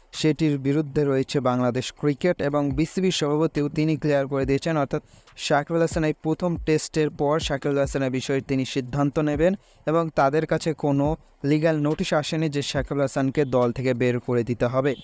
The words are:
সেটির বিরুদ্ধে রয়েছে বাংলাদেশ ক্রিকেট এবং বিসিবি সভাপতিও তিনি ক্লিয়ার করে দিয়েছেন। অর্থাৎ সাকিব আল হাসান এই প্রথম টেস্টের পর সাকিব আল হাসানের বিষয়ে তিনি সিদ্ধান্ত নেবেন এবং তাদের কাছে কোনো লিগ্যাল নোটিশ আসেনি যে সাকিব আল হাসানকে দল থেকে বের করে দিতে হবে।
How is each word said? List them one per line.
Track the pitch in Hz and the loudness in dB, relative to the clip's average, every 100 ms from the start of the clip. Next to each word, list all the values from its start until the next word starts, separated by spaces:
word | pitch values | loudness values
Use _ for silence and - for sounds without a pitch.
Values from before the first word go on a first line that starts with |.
| _ | _
সেটির | - 156 143 156 143 | -2 0 2 0 2
বিরুদ্ধে | 135 147 147 151 | 0 0 0 0
রয়েছে | 143 135 135 143 | 2 0 0 0
বাংলাদেশ | 127 123 123 120 - - | 0 2 0 0 -4 -2
ক্রিকেট | 147 139 180 175 | -2 2 0 0
এবং | 143 147 143 | -2 0 0
বিসিবি | 131 160 - 185 | 0 -2 0 0
সভাপতিও | - 147 151 160 147 147 | 0 0 0 0 0 -2
তিনি | 156 156 147 | 0 0 0
ক্লিয়ার | 151 143 135 | 0 0 0
করে | 139 135 | -2 0
দিয়েছেন। | 139 170 160 | 0 0 0
অর্থাৎ | 139 151 - - - - | -2 -4 -8 -20 -20 -10
সাকিব | - 147 151 165 | 0 0 2 0
আল | |
হাসান | 165 170 | 0 0
এই | 156 151 | 0 0
প্রথম | 156 160 180 165 | -2 -2 -2 -2
টেস্টের | - 156 - 156 151 | 0 0 0 -2 -2
পর | 156 143 156 | 0 0 0
সাকিব | - 139 147 | -2 -2 0
আল | 139 | 0
হাসানের | 139 147 131 | 0 0 -2
বিষয়ে | 127 - 135 | -2 -2 -2
তিনি | 131 135 | 0 -2
সিদ্ধান্ত | 127 139 123 143 143 160 | -2 -4 -4 0 0 0
নেবেন | 151 147 170 196 _ _ - | 0 2 2 0 _ _ -2
এবং | 165 160 | 0 0
তাদের | - 139 151 160 | 2 2 2 0
কাছে | 160 165 | -2 -2
কোনো | 147 147 139 143 165 _ _ | -2 0 2 0 -2 _ _
লিগ্যাল | 139 156 165 156 | 0 2 2 2
নোটিশ | 147 156 185 | 0 -2 0
আসেনি | 160 - 160 160 | -2 0 -2 -2
যে | 143 | -2
সাকিব | 139 143 127 143 | -4 -4 -2 -2
আল | |
হাসানকে | 135 143 135 151 | -2 0 0 0
দল | 139 123 123 | 2 2 2
থেকে | 123 131 | 0 -2
বের | 120 127 120 | 2 0 0
করে | - 123 | 0 0
দিতে | 117 120 120 | 0 -2 0
হবে। | 131 139 123 | 0 0 -2